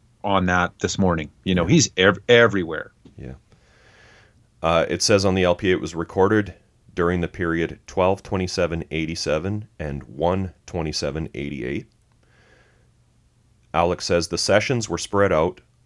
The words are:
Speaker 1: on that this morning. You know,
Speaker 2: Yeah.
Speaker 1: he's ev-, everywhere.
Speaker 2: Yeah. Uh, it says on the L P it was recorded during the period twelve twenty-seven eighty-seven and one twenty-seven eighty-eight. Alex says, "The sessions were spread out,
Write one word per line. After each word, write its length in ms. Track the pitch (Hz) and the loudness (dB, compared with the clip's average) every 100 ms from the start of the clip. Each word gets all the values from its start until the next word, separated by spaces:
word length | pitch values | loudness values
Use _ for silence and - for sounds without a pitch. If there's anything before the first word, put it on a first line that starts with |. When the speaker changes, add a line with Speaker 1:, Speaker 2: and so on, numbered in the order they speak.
| _ _ | _ _
Speaker 1:
on 220 | 104 98 90 | 0 2 2
that 320 | 90 87 - | 2 0 -2
this 180 | 92 - | -4 0
morning. 320 | 92 82 73 _ | 0 0 -4 _
You 100 | 92 | -2
know, 120 | 90 82 | 0 4
Speaker 2:
Yeah. 60 | |
Speaker 1:
he's 180 | 143 - - | 4 2 4
ev-, 220 | 95 110 - | 4 4 4
everywhere. 640 | 120 117 95 82 78 - _ - - | 6 6 2 -4 -8 -12 _ -20 -18
Speaker 2:
Yeah. 180 | 65 65 _ _ _ _ _ - - - _ _ _ _ | -18 -18 _ _ _ _ _ -20 -20 -20 _ _ _ _
Uh, 240 | 80 82 - | 0 0 0
it 140 | 87 | 0
says 220 | - 101 | 2 4
on 100 | 98 | 4
the 100 | 95 | 2
L 100 | 90 | 2
P 160 | 87 95 | 2 0
it 100 | 90 | 0
was 140 | 82 | -2
recorded 600 | 82 80 98 98 107 95 - _ _ _ | -8 -4 2 4 4 0 -8 _ _ _
during 260 | - 87 90 | -2 0 0
the 80 | 82 | -4
period 500 | - 85 82 80 - - | -4 -2 -2 -4 -6 -8
twelve 360 | - 92 98 | 0 0 0
twenty-seven 640 | - 98 92 - 85 82 - | -4 -4 -4 -2 -2 -2 -6
eighty-seven 800 | 80 80 82 76 78 92 107 107 - | -6 -4 -4 -2 -2 -2 -6 -8 -10
and 240 | 76 69 | -8 -8
one 480 | 57 65 82 95 92 - - | -10 -4 -2 0 -4 -10 -10
twenty-seven 640 | 90 80 - 73 76 78 | -6 -6 -4 -6 -6 -8
eighty-eight. 520 | - 71 69 62 73 - _ _ _ _ _ _ _ _ _ _ _ _ _ _ _ _ _ _ | -8 -8 -8 -6 -8 -10 _ _ _ _ _ _ _ _ _ _ _ _ _ _ _ _ _ _
Alex 320 | 80 87 87 | 0 0 -2
says, 240 | - 87 85 | 0 0 0
"The 80 | 85 | -2
sessions 520 | - 101 104 123 104 | 2 2 2 -2 -4
were 100 | 85 | -6
spread 340 | - 101 98 | -2 0 2
out, 300 | 80 87 - _ _ | 2 0 -4 _ _